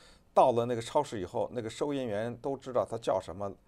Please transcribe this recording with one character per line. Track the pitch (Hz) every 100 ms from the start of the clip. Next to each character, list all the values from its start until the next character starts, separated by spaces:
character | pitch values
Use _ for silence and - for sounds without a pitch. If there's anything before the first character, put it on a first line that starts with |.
| - - _
到 | - 147
了 | 117 120
那 | 117
个 |
超 | 113 151
市 | 139 113
以 | 87
后， | 117 101
那 | 120
个 | 110
收 | - 147
银 | 139 127
员 | 101 117 120
都 | 143 135
知 | 135
道 | 120 98
他 | 117
叫 | 147 101
什 | 90 90
么， | 101 90